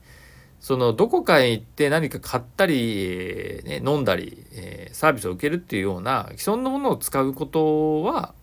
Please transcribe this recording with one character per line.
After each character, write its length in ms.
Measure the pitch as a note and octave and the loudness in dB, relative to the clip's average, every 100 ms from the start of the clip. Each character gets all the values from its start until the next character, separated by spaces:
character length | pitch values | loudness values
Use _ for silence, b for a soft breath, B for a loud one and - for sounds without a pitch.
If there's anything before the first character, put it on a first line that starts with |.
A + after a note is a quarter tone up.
| b b b b b b | b b b b b b
そ 180 | - C3 | -2 2
の、 160 | A#2+ | 2
ど 140 | A2+ A3+ | 4 2
こ 160 | F#4 | 2
か 180 | - D#3+ | 6 6
へ 100 | B2+ | 6
行 80 | A2 | 2
っ 40 | |
て 260 | - - C#3+ | -4 0 2
何 200 | D#3 D3 | 2 0
か 100 | - | -6
買 200 | - B2 | -4 -6
っ 40 | A#2+ - | -4 0
た 120 | F#3+ | 2
り、 920 | C3+ A#2 G#2 F#2 F2+ F#2 F#2+ F#2+ G2+ - | 2 0 -2 -4 -4 -8 -8 -10 -10 -8
ね、 160 | C#3+ | -6
飲 160 | C3 D3 | -2 0
ん 60 | A#2 | 2
だ 100 | F2+ | 0
り、 300 | F2 - - | -2 -14 -18
え 380 | - F#2+ F2 - | -16 -14 -14 -14
ー、 40 | - | 0
サ 120 | D#3 | 2
ー 60 | |
ビ 80 | C3+ | 2
ス 60 | F#2+ | -2
を 40 | |
受 100 | F#2 | -4
け 80 | D3 | -2
る 60 | F3 | -2
っ 20 | |
て 180 | - G#2+ | -4 -2
い 40 | |
う 20 | |
よ 160 | G2 F2+ | -2 -2
う 40 | |
な 280 | G#2+ B2+ - - | -2 -2 -4 -6
既 140 | - | -2
存 60 | A3 | -2
の 120 | C4 | -2
も 80 | C4+ | -2
の 140 | C#4 | -2
を 60 | C#3 | -2
使 220 | - C3+ | -2 0
う 140 | C3+ | 0
こ 140 | C3+ D#3 | -2 -4
と 560 | D#3+ D#3 D3+ D#3 D#3 | 0 2 2 2 0
は、 320 | F#3 D4+ - - | 0 -2 -4 -4